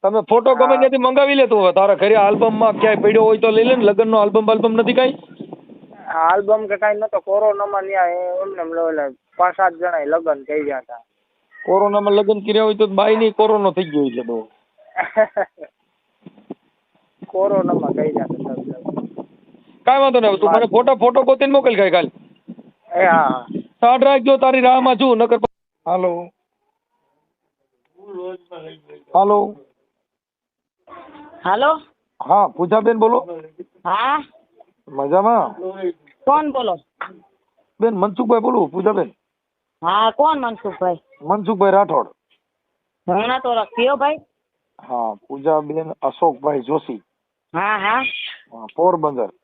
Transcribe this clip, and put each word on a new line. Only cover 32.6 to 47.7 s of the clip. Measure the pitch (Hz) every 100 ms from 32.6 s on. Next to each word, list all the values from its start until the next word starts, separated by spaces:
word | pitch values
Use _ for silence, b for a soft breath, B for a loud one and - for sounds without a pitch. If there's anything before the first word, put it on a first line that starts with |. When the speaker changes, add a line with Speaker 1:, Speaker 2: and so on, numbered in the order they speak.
| 175 214 220 226
Speaker 1:
બોલો. | 220 240 175 165 160 _ - _
Speaker 3:
હા. | 175 190 247 302 285 _ _ _ _ _ -
Speaker 1:
મજામાં? | 135 139 175 208 233 139 - 370 392 190 - _ _
Speaker 3:
કોણ | - 294 302
બોલો? | 269 220 170 _ _ - 190 _ _ _ _ _ _
Speaker 1:
બેન, | 226
મનસુખભાઈ | 208 196 185 233 233
બોલું, | 226 247 165
પૂજાબેન. | 160 190 214 196 _ _ _ _ _ _ _
Speaker 3:
હા, | 165 196 226
કોણ | 220 294 311
મનસુખભાઈ? | 240 220 208 180 185 170 _ _
Speaker 1:
મનસુખભાઈ | 147 202 185 214 196
રાઠોડ. | 190 196 151 113 _ _ _ _ _ _ _ _ _ -
Speaker 3:
હમણાં | 180 226 262
તો | 254
રખ્યો | 233 208 - 240 277
ભાઈ. | 277 311 _ _ _ _ _ _ -
Speaker 1:
હા, | 123 113 104 _
પૂજાબેન | 135 143 156 151 156 160 -
અશોકભાઈ | 139 - 170 131 139 143
જોશી. | 120 151 - 117 _ _ _ _ _
Speaker 3:
હા, | 160 196